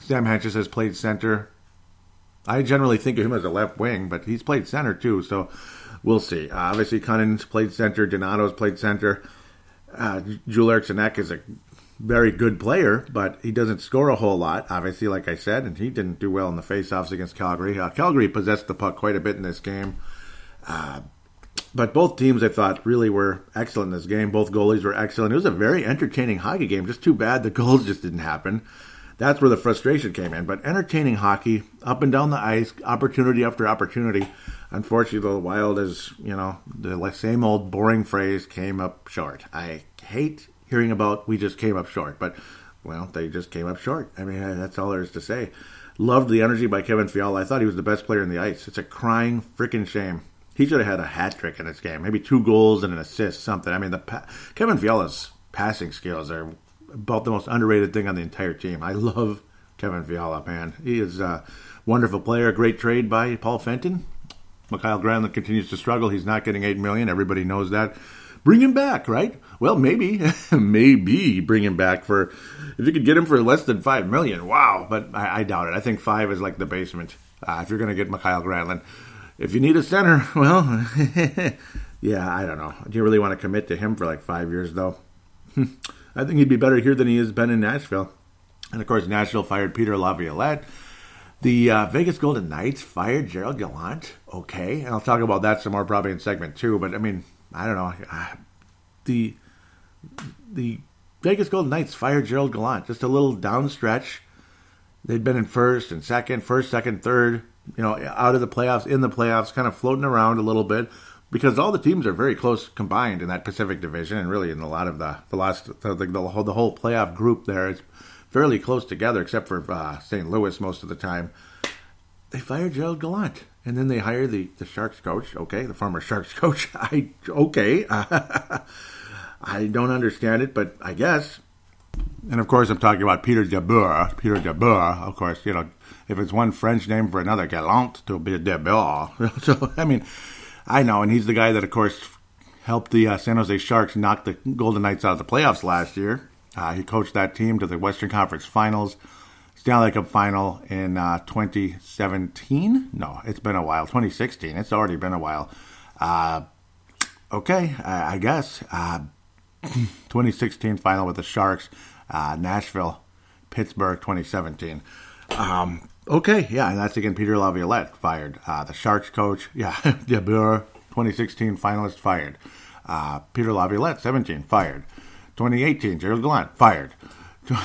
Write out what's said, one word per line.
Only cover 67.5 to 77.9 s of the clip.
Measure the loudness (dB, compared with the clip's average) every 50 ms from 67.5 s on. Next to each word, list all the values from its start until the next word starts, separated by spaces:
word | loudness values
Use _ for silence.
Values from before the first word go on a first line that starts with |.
| -2 -2 -2 0
that. | 0 0 0 -2 -4 -8 -18 -20 -20 -20 -20 -20 -20 2 6
Bring | 8 8 10
him | 8 8 6
back, | 4 2 2 0 -2 -2 0
right? | 0 0 0 0 -4 -8 -18 -20 -6 0
Well, | 2 4 4 6
maybe. | 6 4 4 4 2 0 0 2 2 2 0 0
<laughs> | 0 2
Maybe | 4 4 6 6 6 8 10 10 10 8 6 4 4 4 4 4 2 2
bring | 2 2 4 4 4
him | 2 2 2
back | 2 2 2 0 0
for, | 2 2 2 2 2 -4 -10 -18 -18 -16 -14 -14 -12 -8 0
if | 2
you | 2
could | 2 4 4
get | 6 6
him | 6 6
for | 6 6 6
less | 8 6 4 4 4
than | 2 0 0
five | 2 0 0 0 0 0
million, | 0 2 2 0 -2 -4 -2 2
wow. | 4 6 6 6 4 2 -2 -2
But | -4 -4 -4 -4 -6
I, | -4 -4 -2 -2 -2
I | -2
doubt | -2 -2 -2 -2 -2
it. | -4
I | -2
think | -2 -2 -4 -2
five | 0 0 2 2 2 0
is, | -2 -2
like, | -4 -4 -4 -6
the | -6
basement, | -4 -4 -4 -6 -6 -8 -10 -12 -12 -14 -20 -20 -20 -20 _
uh, | -8 -6 -6 -6 -4
if | -4
you're | -2 -2
gonna | 0 0